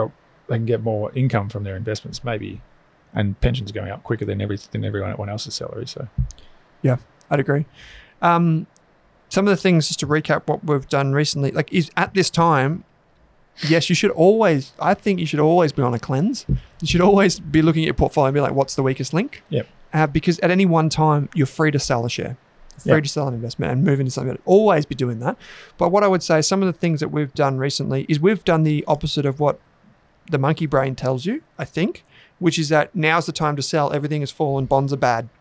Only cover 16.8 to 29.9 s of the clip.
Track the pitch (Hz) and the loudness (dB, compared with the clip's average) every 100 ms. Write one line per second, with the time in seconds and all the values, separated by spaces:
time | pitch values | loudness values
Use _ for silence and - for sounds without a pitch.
16.8 | 156 170 180 196 190 - 160 151 160 160 | -2 2 6 6 4 0 0 2 4 4
17.8 | 156 139 143 - 135 143 139 135 135 - | 0 0 0 2 2 2 0 0 -2 0
18.8 | 131 131 135 160 269 - - 131 - - | -2 -2 -2 -2 -4 -6 -6 -6 -6 -10
19.8 | - 156 151 151 180 170 170 185 190 165 | -6 0 0 0 0 0 2 4 4 4
20.8 | 160 156 156 147 139 - 135 - 156 143 | 2 2 2 2 0 0 -2 0 0 0
21.8 | - 123 117 - - 131 _ _ - - | 0 -2 -2 -6 -8 -10 _ _ -20 -6
22.8 | - 156 143 151 139 117 117 - - 127 | 2 2 2 -4 -4 -4 -6 -4 -2 0
23.8 | 170 139 131 - 127 - - 190 214 160 | 2 2 0 -4 -6 -4 2 4 6 2
24.8 | 151 - 123 113 127 - - - - - | 0 -4 -4 -4 -4 -6 -10 -20 -16 -4
25.8 | 175 196 202 185 - 160 151 196 190 - | 0 2 2 2 2 0 2 0 0 0
26.8 | 170 151 147 147 143 - 139 131 139 - | -2 -2 -2 -4 -4 0 0 0 -2 -4
27.8 | 143 135 - 151 175 214 - 160 156 147 | -4 -4 -2 0 2 0 2 2 2 0
28.8 | - 147 151 - 139 139 147 - _ _ | 0 -2 -2 -2 -2 0 -2 -2 _ _
29.8 | _ | _